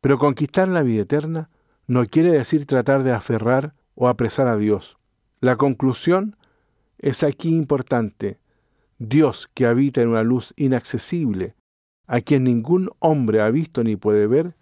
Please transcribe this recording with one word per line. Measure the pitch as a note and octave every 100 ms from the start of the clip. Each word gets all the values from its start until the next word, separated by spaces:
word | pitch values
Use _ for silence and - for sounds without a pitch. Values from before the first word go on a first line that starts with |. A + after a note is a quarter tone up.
Pero | C#3 C#3
conquistar | D3 C3 D3 - F#3+
la | F3+
vida | C3+ A2
eterna | G2+ C#3+ D#3 E3 D#3+ _ _ _ -
no | B2+ A#2+
quiere | D#3+ E3+
decir | D#3+ B2+ D#3 C#3+
tratar | C3+ A#2 C3+
de | C3
aferrar | A#2+ - A#2 A2 C3 D3 _ _
o | - B2
apresar | A2+ A#2 - C3
a | A2
Dios. | G#2+ G2+ - _ _ _ _ _
La | B2 A#2+
conclusión | C#3 B2 C3 B2 - F3+ G#3+ - _ _ _ _ _ _
es | D3 B2+
aquí | D3 C#3 E3
importante. | D#3+ C#3+ C#3+ B2 B2 A2 _ A2+ - _ _ _ _ _ _
Dios, | A2+ C3+ D3+ A2+ -
que | - B2
habita | A#2 C#3 B2+
en | A#2
una | A2+
luz | A2+ B2 - -
inaccesible, | C#3 B2+ - A#2 - F3 C#3+ F#2+ F2+ _ _ _ _ _ _
a | A#2+
quien | - C#3+
ningún | C3 A#2+ A#2 F3+ F#3 -
hombre | E3 D3+ A#2 G#2+
ha | G#2+
visto | B2+ E3 -
ni | A2+ G#2
puede | G#2+ G#2 G#2
ver | C3 E3+ -